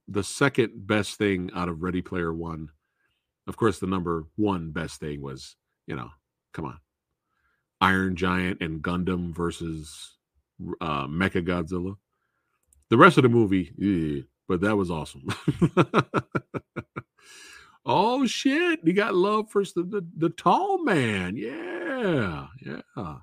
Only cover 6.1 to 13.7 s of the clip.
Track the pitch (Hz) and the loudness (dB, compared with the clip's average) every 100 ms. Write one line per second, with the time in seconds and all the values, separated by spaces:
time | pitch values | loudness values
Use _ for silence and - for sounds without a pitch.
6.1 | - _ _ _ - 73 62 _ _ _ | -16 _ _ _ -10 -10 -12 _ _ _
7.1 | _ _ _ _ _ _ _ 95 95 95 | _ _ _ _ _ _ _ 4 4 2
8.1 | 90 92 90 90 98 87 80 82 90 90 | 0 0 2 0 -2 -4 -4 -4 -2 0
9.1 | 90 87 80 85 85 85 80 78 - - | -2 -4 -4 -4 -4 -8 -8 -10 -16 -20
10.1 | _ _ _ _ _ 87 - 85 73 69 | _ _ _ _ _ -12 -8 -4 -4 -4
11.1 | 80 95 95 87 87 80 90 90 101 _ | 0 0 2 0 -2 -2 -6 -6 -10 _
12.1 | _ _ _ _ _ _ _ _ 117 180 | _ _ _ _ _ _ _ _ 8 10
13.1 | 156 127 117 104 95 82 | 10 6 6 4 2 0